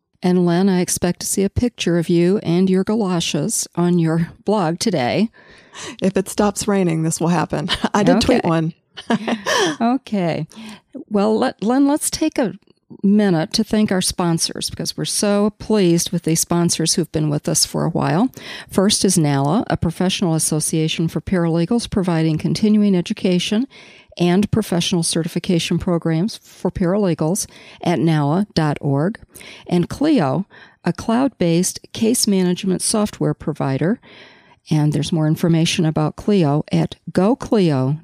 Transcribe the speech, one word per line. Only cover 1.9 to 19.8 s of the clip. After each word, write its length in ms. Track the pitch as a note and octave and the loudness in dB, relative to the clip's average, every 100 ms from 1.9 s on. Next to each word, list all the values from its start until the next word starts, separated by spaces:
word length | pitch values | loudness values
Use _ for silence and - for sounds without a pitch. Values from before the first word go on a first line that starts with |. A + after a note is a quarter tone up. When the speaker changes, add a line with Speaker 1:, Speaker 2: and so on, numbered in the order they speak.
| E3+ | 0
Speaker 1:
of 120 | D#3+ | 2
you 300 | E3+ F3 G3+ | 2 2 0
and 300 | - F3 F#3+ | 0 2 2
your 140 | F#3 | 2
galoshes 880 | G3 A3 F#3+ F3 - D#3 E3+ - - - | 0 -2 0 -2 -2 -4 -4 -4 -6 -2
on 240 | F3 F3 | 2 2
your 320 | E3 E3 E3 - | 2 0 -2 -4
blog 340 | - G#3+ D#3+ F3 | -2 0 0 -2
today. 500 | A3+ E3+ A#2+ C3 A3+ - - - - - - B3+ | -2 0 0 0 -2 -4 -20 -20 -20 -16 -16 -4
Speaker 2:
If 160 | F#3 F#3+ | -2 -2
it 100 | F#3+ | -2
stops 400 | - G#3 - - | 0 0 0 -2
raining, 360 | G3 F3 D#3+ | 0 0 0
this 180 | D#3+ - | -2 0
will 80 | E3 | 0
happen. 400 | E3+ E3 D3+ F3 - | 0 -2 -4 -4 -4
<laughs> 120 | - | -2
I 100 | - | 2
did 140 | G#3 A#3 | 2 4
Speaker 1:
Okay. 80 | B3+ | 2
Speaker 2:
tweet 180 | B3 | 2
one. 300 | - E3 D#3+ - _ - - | 2 0 -2 -6 _ -16 -4
<laughs> 60 | A3+ A3 A3+ - C5+ F4+ C#4+ | -2 -2 -4 -2 0 0 0
Speaker 1:
Okay. 640 | A#3 C4 - G3+ E3+ - D#3+ G#3+ A3 G#3 _ - - | 0 -2 -2 -2 -2 -2 -8 -12 -18 -20 _ -20 -4
Well, 280 | G#3 G#3+ A3 | 0 2 2
let, 260 | C4 - | -2 -2
Lynn, 240 | G#3 C4 C#4 | 0 2 2
let's 220 | D4+ - | 2 -2
take 280 | - D#4 - | -2 -2 0
a 160 | G#3+ F#3+ _ _ _ - | -4 -4 _ _ _ -2
minute 520 | G3 G#3 G3+ E3 E3+ | 2 4 4 2 0
to 100 | - | -2
thank 300 | A3 G#3+ G#3+ | 0 0 2
our 80 | F#3+ | 0
sponsors 680 | - - F3 E3 - - - | -2 -2 0 0 -2 -6 -10
because 280 | - D#3+ - | -8 -8 -6
we're 80 | D#3 | -6
so 460 | - G#3 G3+ G#3+ | -2 0 2 0
pleased 600 | - - G#3+ F3+ E3+ - | -2 -2 2 4 2 0
with 120 | F3 | -2
these 180 | D#3+ E3 | 0 0
sponsors 540 | - F3 E3+ - D#3+ - | 0 0 2 0 0 -2
who've 160 | D#3+ | -2
been 160 | D#3 D3+ | -2 -2
with 180 | D3 - | -2 -2
us 180 | D#3+ - | -2 -2
for 200 | D#3+ D3 | -2 -2
a 40 | |
while. 400 | D#3 C#3 D#3 B3+ - - - - | 0 0 0 0 -4 -16 -16 -4
First 360 | - G3 - G3 | 0 2 2 2
is 120 | F3+ | 2
nala, 460 | D3 C#3 C#3+ G#3 - | 2 2 2 0 0
a 100 | |
professional 580 | E3+ | -2